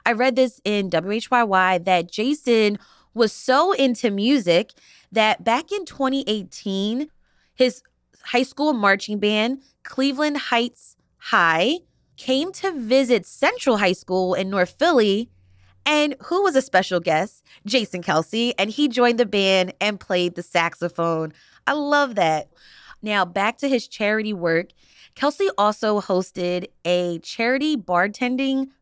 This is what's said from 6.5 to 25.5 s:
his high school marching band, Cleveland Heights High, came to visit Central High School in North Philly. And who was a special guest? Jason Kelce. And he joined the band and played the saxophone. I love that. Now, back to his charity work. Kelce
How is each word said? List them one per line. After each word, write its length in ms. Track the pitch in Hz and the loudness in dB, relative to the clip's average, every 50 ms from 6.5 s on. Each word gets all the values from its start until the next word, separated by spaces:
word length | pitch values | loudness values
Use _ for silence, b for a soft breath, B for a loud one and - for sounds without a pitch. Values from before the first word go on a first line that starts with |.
| - - - 208 190 190 196 208 226 254 302 302 _ _ _ _ _ _ _ _ _ | -16 -12 -8 -6 -4 -2 -2 -2 -2 -4 -6 -8 _ _ _ _ _ _ _ _ _
his 260 | - 254 254 - - - _ _ _ _ _ _ _ | 0 0 0 0 -4 -12 _ _ _ _ _ _ _
high 220 | _ - - 247 262 | _ -2 0 0 0
school 300 | 262 - - 294 302 294 | 0 -2 -2 0 0 0
marching 440 | 233 208 196 196 196 - - 208 202 | 2 2 2 2 2 0 -6 -6 -2
band, 460 | 202 208 214 214 214 240 269 269 b b b b | 0 0 0 0 0 -2 -4 -6 b b b b
Cleveland 560 | _ - - - 262 277 269 262 302 302 285 285 | _ -12 -4 -2 0 0 0 0 -2 -2 -2 -4
Heights 580 | - - 254 233 240 240 - - - - - _ _ _ _ _ | -4 -2 0 0 0 -2 -6 -12 -20 -20 -20 _ _ _ _ _
High, 640 | - - - 208 175 165 160 165 180 240 320 359 - _ _ _ _ _ _ | -6 0 2 4 4 4 4 4 2 2 0 -2 -6 _ _ _ _ _ _
came 380 | - - - 262 269 311 381 370 | -14 -4 -2 -2 0 0 -4 -6
to 180 | - - 392 | -6 -4 -4
visit 540 | 349 285 233 214 247 269 269 233 247 202 165 | -4 -4 -2 2 4 4 4 4 2 0 0
Central 520 | - - - - 339 466 494 - 277 233 202 | -4 -6 -2 0 0 0 0 0 2 2 4
High 140 | 208 190 | 2 2
School 420 | 190 - - - 185 185 185 180 185 | 0 -2 -4 -2 -2 0 0 0 0
in 160 | - 190 190 | -2 -2 -2
North 260 | 196 196 180 180 - _ | 0 0 -2 -2 0 _
Philly. 500 | - 349 339 254 214 202 196 208 240 - _ _ _ _ _ _ _ _ _ _ _ | 2 4 4 4 4 4 2 0 -2 -6 _ _ _ _ _ _ _ _ _ _ _
And 300 | 285 302 302 294 302 285 - - | 0 0 2 0 0 -2 -6 -6
who 160 | - 339 370 403 | -4 -2 0 2
was 120 | 381 285 | 2 2
a 60 | 262 | 2
special 400 | 262 - - 185 190 - 185 175 | 0 2 0 0 0 2 -2 -2
guest? 420 | 170 175 156 156 180 214 - - b b b b b | 0 0 0 0 0 -2 -6 -16 b b b b b
Jason 360 | 208 220 254 214 - - 180 | 0 0 0 0 0 -6 -8
Kelce. 520 | 170 - 160 160 160 - - 226 233 240 - - | -4 0 0 0 0 -2 -2 -2 -2 -2 -2 -2
And 120 | 196 214 | -4 -4
he 180 | 214 - 294 277 | -2 -2 -2 0
joined 320 | 226 247 240 240 240 226 | 2 2 2 2 4 2
the 60 | 240 | 0
band 480 | 196 - 202 196 190 190 190 185 185 - - | 0 0 0 2 4 4 2 2 0 -2 -4
and 180 | 196 208 208 185 | -4 -4 -4 -6
played 360 | - - 196 180 175 175 175 | -6 -2 -2 0 0 -2 -4
the 80 | - 175 | -6 -12
saxophone. 880 | - - 175 165 170 - - 175 175 170 - 170 170 165 160 160 156 b b b b b b b - | -2 0 0 0 0 -2 -4 -6 -6 -4 -2 -2 -2 -2 -2 -4 -6 b b b b b b b -4
I 60 | 269 | -2
love 420 | 302 285 285 294 285 285 262 226 | -2 -2 0 2 2 0 0 0
that. 340 | 202 175 160 156 156 - - B B B B B B B B B B | 0 0 2 0 0 -2 -8 B B B B B B B B B B
Now, 240 | - 214 208 202 185 | -6 -4 -2 0 -2
back 320 | 175 175 196 196 214 247 - | -2 -2 -2 -2 -2 -2 -4
to 100 | - 277 | -2 0
his 200 | 269 233 - - | 0 -2 -2 -6
charity 440 | - - 220 208 214 220 214 214 | -8 -4 -2 0 0 0 -2 -4
work. 380 | 208 180 170 170 165 165 185 - _ b b b b b b b b | -6 -4 -2 0 0 0 -2 -4 _ b b b b b b b b
Kelce 340 | - 277 294 285 - 392 392 | -2 -2 -2 0 0 -2 -2